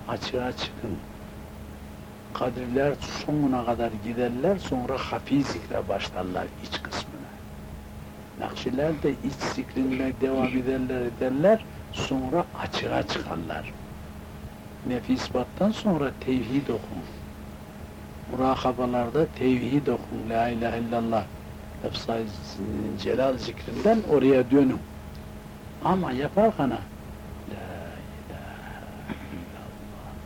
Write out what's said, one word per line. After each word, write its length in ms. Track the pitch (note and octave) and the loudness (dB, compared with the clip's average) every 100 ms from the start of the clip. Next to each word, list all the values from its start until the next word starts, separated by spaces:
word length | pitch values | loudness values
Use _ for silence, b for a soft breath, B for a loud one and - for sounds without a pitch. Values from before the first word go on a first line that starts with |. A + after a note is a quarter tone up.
| - | -4
açığa 440 | A#2 - B2 B2 | -4 -2 0 0
çıkın. 440 | - - - A#2 D#2+ - - - - - - - - - - - - - | -2 -6 -6 -6 -6 -8 -14 -12 -12 -12 -12 -12 -12 -12 -12 -14 -14 -8
Kadirler 600 | - B2+ B2 B2+ B2 C#3+ C3 - - - | -2 -2 -2 0 4 4 2 -4 -6 0
sonuna 380 | D3+ C#3+ B2+ | 4 4 4
kadar 260 | A#2 A#2 A#2 A2 | 2 2 2 0
giderler, 540 | G#2+ A#2+ B2 A#2+ D#3 G3 | -4 0 2 4 2 2
sonra 400 | - C3 B2 C3 | 2 -2 0 -2
hafi 440 | - A#2 - C#3 | 0 -4 2 4
zikre 460 | C3+ - - - G2+ | 4 0 -2 -2 0
başlarlar 580 | G2 - - F2+ F2+ F2+ - | 0 -2 -2 -2 -2 -2 -6
iç 180 | - - | -8 -6
kısmına. 480 | - - - - - - - - - - - - - - - - | -6 -6 -8 -10 -10 -12 -12 -12 -12 -12 -12 -12 -12 -12 -12 -8
Nakşiler 640 | A2 G#2+ B2 B2+ D3+ D#3 | -6 -4 -2 2 2 2
de 80 | D3+ | 2
iç 440 | B2 - C#3+ - | 0 -2 -4 -4
zikrinde 580 | - B2+ - C3 C3 C3 A#2 | -4 -4 0 2 2 0 2
devam 260 | C3 C3+ B2+ | 2 4 4
ederler, 540 | B2+ B2 C3 B2+ B2+ | 2 2 2 2 0
ederler, 640 | A#2+ A#2 B2+ C3+ F3 A3 - - - | -2 0 0 6 8 6 4 -12 -10
sonra 520 | - - C3+ C3 E3 - - | -6 -2 0 2 0 0 -2
açığa 460 | - - A#2 B2 - | -4 -2 0 0 0
çıkarlar. 640 | - - E2 D#2+ D#2 - - - - - - - - - - - - - | -2 -4 -4 -4 -6 -6 -10 -12 -12 -12 -12 -12 -12 -12 -12 -14 -8 -2
Nefi 260 | B2+ - | -2 2
ispattan 580 | B3+ - C3 B2 - G3 | 0 2 0 0 2 2
sonra 400 | A3 G#3+ D#3+ C#3 G#2+ | 4 2 4 2 -2
tevhid 480 | - C3 A2 C3+ C#3 | 0 2 2 0 2
okun. 340 | A2+ - F2+ E2 - - - - - - - - - - - - | -2 -2 -8 -8 -10 -12 -12 -12 -12 -14 -14 -12 -12 -12 -12 -6
Murakabalarda 960 | B2+ C3 C3 C#3 B2 B2+ B2 A#2 C#3 D#3+ | 2 4 4 4 4 2 2 4 4 4
tevhid 600 | - B2+ B2+ A#2+ C#3 C#3+ | 4 4 6 4 2 4
okun, 440 | A2+ - A#2 A2 | 0 0 -6 0
la 180 | A2+ A#2 | 2 4
ilahe 300 | A#2 A#2 A#2 | 2 0 0
illallah. 460 | A#2 A#2+ A2+ A2+ G2+ - - - - - | 0 0 2 2 0 -8 -12 -12 -12 -6
Lefzai 400 | B2 - - A2+ A2 G2+ - - G2+ G#2 G#2+ G#2 | -4 -4 -2 0 -2 -6 -10 -6 -4 -2 -2 -2
Celal 360 | - A2+ C3+ B2+ | 0 4 4 2
zikrinden 600 | - - - A#2+ G#3 A3+ - | -2 -6 -6 2 6 6 6
oraya 400 | D3 C3 C3+ A#2+ | 6 8 8 8
dönün. 280 | C#3 C3 - - - - - - - - - - - | 8 8 4 -4 -12 -12 -12 -12 -12 -14 -14 -14 -2
Ama 280 | - F#3+ D#3+ | 2 2 2
yaparken 580 | B2+ C#3+ - A3 G#3 C3+ | 0 0 6 6 6 2
la 80 | A2+ - - - - - - - | 2 -4 -12 -12 -12 -12 -12 -10
ilahe 520 | - - - - - - - - - - - - - - - - - - | -10 -8 -8 -10 -10 -12 -12 -12 -12 -10 -12 -12 -12 -12 -12 -10 -10 -8
illallah, 800 | F2 - - - - - - - - | -10 -10 -12 -12 -12 -12 -12 -12 -12